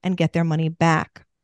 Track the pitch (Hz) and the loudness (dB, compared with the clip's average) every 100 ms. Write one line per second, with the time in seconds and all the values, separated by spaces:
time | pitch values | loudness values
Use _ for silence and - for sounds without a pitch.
0 | 185 175 160 170 165 156 160 165 165 156 | -4 -2 0 0 0 0 -2 0 2 0
1 | - - _ _ | -2 -12 _ _